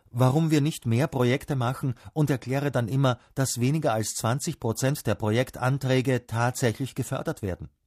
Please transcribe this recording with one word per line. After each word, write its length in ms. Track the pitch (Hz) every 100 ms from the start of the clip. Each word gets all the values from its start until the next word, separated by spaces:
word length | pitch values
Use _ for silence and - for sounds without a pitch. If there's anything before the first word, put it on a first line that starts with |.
| _
warum 380 | 120 127 143 165
wir 100 | 151
nicht 260 | 143 - 123
mehr 220 | 113 156
Projekte 480 | 135 123 135 - 139
machen 380 | 120 127 135 - -
und 180 | - 147
erkläre 400 | 131 120 135 143
dann 160 | 127 117
immer, 320 | 135 135 120 _
dass 240 | - 131 -
weniger 340 | 123 156 143
als 220 | 110 104
zwanzig 460 | - 113 135 - -
Prozent 460 | 117 110 131 147 -
der 80 | 101
Projektanträge 1080 | 107 113 131 - 123 139 131 131 131 123 -
tatsächlich 680 | 113 120 - 120 107 135
gefördert 480 | - 127 - - 151
werden. 260 | 98 85 78 _